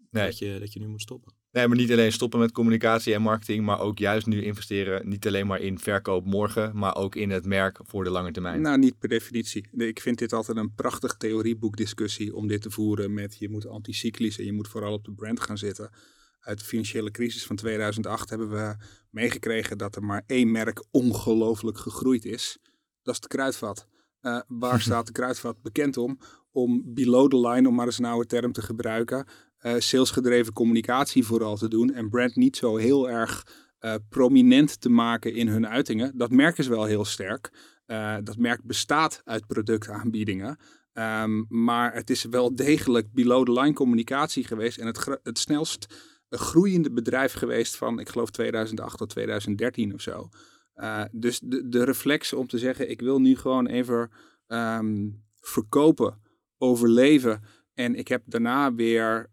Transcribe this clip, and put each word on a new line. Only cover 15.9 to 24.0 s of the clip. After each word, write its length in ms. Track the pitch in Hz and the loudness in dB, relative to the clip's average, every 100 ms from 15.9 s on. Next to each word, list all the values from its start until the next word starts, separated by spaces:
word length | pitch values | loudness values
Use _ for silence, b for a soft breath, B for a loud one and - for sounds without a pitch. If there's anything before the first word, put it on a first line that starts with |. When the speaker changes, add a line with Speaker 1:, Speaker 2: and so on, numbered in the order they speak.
| b b b b b | b b b b b
Speaker 3:
Uit 180 | - 107 | -12 -10
de 60 | |
financiële 460 | - 113 107 113 107 | -6 -6 -4 -6 -6
crisis 360 | 104 120 - - | -6 -6 -6 -8
van 100 | 107 | -8
tweeduizend 500 | 110 107 107 107 101 | -6 -4 -4 -4 -6
acht 240 | 113 - | -6 -8
hebben 200 | 113 107 | -8 -6
we 240 | 107 107 104 b b b | -4 -6 -8 b b b
meegekregen 680 | 110 120 123 117 110 104 104 | -4 -4 -2 -4 -4 -4 -6
dat 180 | 101 104 | -8 -6
er 80 | |
maar 180 | 104 101 107 | -6 -6 -2
één 240 | 127 113 | 2 4
merk 340 | 113 110 104 - | 2 -2 -6 0
ongelooflijk 880 | 139 123 107 117 113 113 110 113 104 | 2 2 0 2 2 2 0 -2 -6
gegroeid 460 | - - 127 123 | -10 -4 0 0
is. 340 | 101 117 - - _ _ _ _ | -2 -8 -8 -10 _ _ _ _
Dat 120 | - | -8
is 60 | 117 | -8
de 80 | - | -6
Kruidvat. 600 | - 135 - 107 98 _ _ | -4 -4 -4 -8 -10 _ _